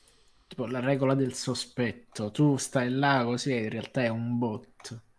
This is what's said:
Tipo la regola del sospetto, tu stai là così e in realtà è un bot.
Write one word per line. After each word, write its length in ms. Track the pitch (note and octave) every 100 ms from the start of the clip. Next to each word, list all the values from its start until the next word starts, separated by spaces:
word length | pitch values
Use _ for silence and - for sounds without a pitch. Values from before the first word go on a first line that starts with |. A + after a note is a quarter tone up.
| - - _ _ -
Tipo 200 | - A#2
la 140 | B2+
regola 340 | B2+ C3+ C3+
del 200 | C3+ B2+
sospetto, 960 | - - B2 - - A#2 - - - G#2+
tu 260 | - D3+ C3+
stai 340 | - C3+ B2
là 320 | C3 C#3+ C3+
così 260 | A#2+ B2 D3
e 120 | B2
in 60 | G#2+
realtà 320 | A2+ - C3
è 60 | A#2
un 300 | A2+ A#2 A#2+
bot. 640 | A#2+ G#2 - - - A#2 -